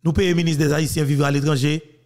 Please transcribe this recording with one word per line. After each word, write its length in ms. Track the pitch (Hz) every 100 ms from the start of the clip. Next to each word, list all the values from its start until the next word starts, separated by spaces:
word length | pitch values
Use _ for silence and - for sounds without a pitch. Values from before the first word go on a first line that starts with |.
Nous 80 | 165
payons 220 | 156 190
ministre 300 | 175 165 151
des 80 | 156
Haïtiens 320 | 147 156 160
vivant 200 | 143 143
à 60 | 143
l'étranger. 680 | 143 143 143 143 151 - -